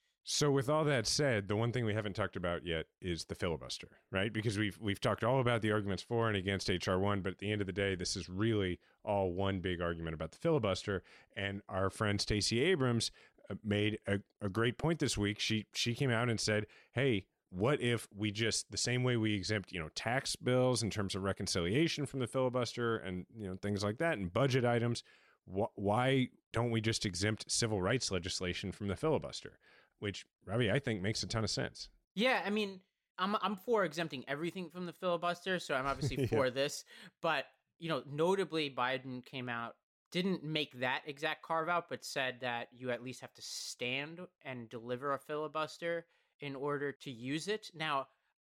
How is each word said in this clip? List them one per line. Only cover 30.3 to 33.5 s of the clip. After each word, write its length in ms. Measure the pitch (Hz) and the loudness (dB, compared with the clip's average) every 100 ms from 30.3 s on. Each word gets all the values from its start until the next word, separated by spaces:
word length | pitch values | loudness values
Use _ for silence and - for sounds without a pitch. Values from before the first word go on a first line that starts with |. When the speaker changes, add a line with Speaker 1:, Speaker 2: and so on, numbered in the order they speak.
| _ | _
Speaker 1:
Ravi, 260 | - 110 113 | -4 0 2
I 80 | 127 | 2
think 220 | 131 107 | 0 0
makes 220 | 95 113 | 0 -2
a 40 | 95 | -2
ton 160 | 113 | 0
of 60 | 107 | 0
sense. 400 | - - - - _ _ | 0 -4 -6 -16 _ _
Speaker 2:
Yeah, 280 | 185 247 220 | -2 2 2
I 60 | 180 | 0
mean, 300 | 208 202 190 - _ _ - | 0 -2 -6 -20 _ _ -4
I'm, 180 | 185 220 | -2 0
I'm 160 | 190 | 0